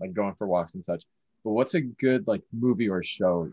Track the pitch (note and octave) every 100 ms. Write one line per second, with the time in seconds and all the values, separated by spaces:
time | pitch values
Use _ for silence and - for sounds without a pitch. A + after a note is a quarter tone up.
0 | F#2+ G2 G2+ F#2+ G2+ F2+ - F#2+ F2 F2
1 | - _ _ _ A2 G#2+ C3 F3 C3 A#2+
2 | C3 B2+ G#2 G2 - A2+ B2 G#2+ A2 F#2
3 | - - F#2 F2 E2